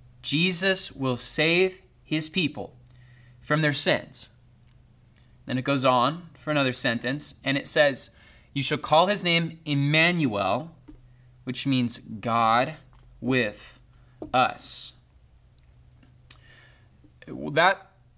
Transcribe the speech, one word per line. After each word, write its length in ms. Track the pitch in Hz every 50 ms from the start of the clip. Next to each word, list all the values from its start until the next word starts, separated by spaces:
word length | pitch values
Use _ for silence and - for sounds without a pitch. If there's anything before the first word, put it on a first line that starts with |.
| - - - - -
Jesus 680 | - - 151 170 185 180 - 190 196 190 180 - -
will 260 | - - 135 131 123 117
save 640 | - - - - 156 165 170 175 190 190 185 - _ - _ _ _
his 260 | - 156 156 156 -
people 460 | - - 151 135 - 107 92 - - - - - - - - - - - - - - -
from 220 | - - 151 156
their 120 | 156 147 139
sins. 560 | - - 190 151 104 - - - - - - _ _ _ - _ _ _ - - - - _ _ _ _ _ _ _ _ _ - - -
Then 120 | - 123 127
it 60 | 123
goes 220 | 143 139 135 127
on 440 | 135 127 123 120 135 156 170 180 - -
for 140 | - - 156
another 240 | 151 147 139 131 123
sentence, 640 | - - 135 117 117 - 123 135 147 143 - - - -
and 140 | 139 135 139
it 100 | - -
says, 420 | - 165 147 143 131 - - - - - - - - - - _ -
"You 100 | 143 131
shall 140 | - 151 -
call 280 | - - 151 156 175 190
his 160 | 208 190 -
name 360 | 175 170 170 170 160 - - -
Emmanuel," 1120 | 151 147 139 139 143 151 156 160 175 175 170 156 127 104 101 98 95 101 123 156 170 - - - - - - - - - _ - - - - -
which 240 | - 123 - - 139
means 320 | 135 127 123 117 - -
God 760 | - - 113 104 - 120 113 117 117 110 113 120 131 147 156 - - - - - - - - -
with 600 | - 120 131 127 117 104 104 - - - - - - _ - - - _ _ - - - -
us. 600 | 127 123 - - - - - - - - - - - _ _ _ - _ - _ - _ - _ _ _ _ - - - - - - - - - _ - - - - - - - - - - - _ _ _ _ _ - - _ - - -
Well, 240 | 131 127 139 156
that, 400 | 151 156 165 185 196 - - - _ _ _ _ _